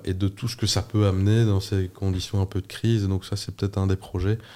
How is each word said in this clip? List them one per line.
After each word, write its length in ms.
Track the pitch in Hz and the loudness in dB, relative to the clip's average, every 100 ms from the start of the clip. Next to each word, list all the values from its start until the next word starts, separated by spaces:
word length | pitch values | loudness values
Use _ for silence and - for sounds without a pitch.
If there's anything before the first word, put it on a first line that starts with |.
et 100 | - | -2
de 140 | 92 98 | 0 -2
tout 180 | 101 120 | -2 -6
ce 80 | - | -2
que 120 | 104 | 0
ça 140 | 101 | 0
peut 260 | - 107 101 | 0 2 4
amener 360 | 95 101 110 | 4 4 4
dans 140 | 113 98 | 4 2
ces 300 | - 98 92 | 0 -2 -2
conditions 480 | - 98 90 - 101 | -2 -2 -2 -2 -2
un 60 | 95 | 0
peu 140 | 95 | -2
de 60 | - | -8
crise. 340 | - 113 117 | -2 0 2
Et 60 | 98 | 2
donc 160 | 95 | -2
ça, 100 | - | -4
c'est 220 | 104 - 98 | -8 -6 -4
peut-être 200 | 101 98 | -2 0
un 120 | 95 | 0
des 80 | 95 | 0
projets, 420 | - 92 92 113 - | -2 -2 0 -2 -4